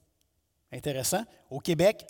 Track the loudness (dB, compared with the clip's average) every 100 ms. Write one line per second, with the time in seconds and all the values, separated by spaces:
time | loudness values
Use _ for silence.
0 | _ _ _ _ _ _ _ -8 -4 -4
1 | -2 -2 -4 -12 _ -6 -2 4 4 4
2 | -6